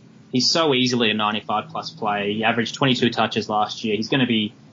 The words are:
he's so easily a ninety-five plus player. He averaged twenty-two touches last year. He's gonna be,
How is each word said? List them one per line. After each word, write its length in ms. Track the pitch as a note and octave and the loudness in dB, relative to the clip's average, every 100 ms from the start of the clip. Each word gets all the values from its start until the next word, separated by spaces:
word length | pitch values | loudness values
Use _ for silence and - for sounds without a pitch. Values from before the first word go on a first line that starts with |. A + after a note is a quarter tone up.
| - - - | -20 -20 -4
he's 160 | B2+ B2 | 0 2
so 240 | E3+ D#3+ | 2 2
easily 380 | B2+ B2+ A#2+ A2+ | 2 2 2 2
a 20 | |
ninety-five 560 | G#2+ G#2+ G#2+ - G#2+ G#2+ | 2 0 -2 -2 -4 -4
plus 220 | - - | -10 -10
player. 340 | - A2 G#2 G2+ | -6 -4 -2 -2
He 160 | G#2+ | 0
averaged 320 | A2 A#2 A2 - | 0 0 -2 0
twenty-two 360 | C3+ B2+ A#2+ | 0 2 2
touches 360 | A#2 G#2+ A2+ G2+ | 2 0 0 -2
last 380 | G#2+ G#2+ - A2+ | -2 -2 -4 -4
year. 100 | G#2 | -2
He's 140 | A2 | 0
gonna 180 | C#3+ B2 | 0 2
be, 260 | A2 G#2 - - | 0 -2 -6 -20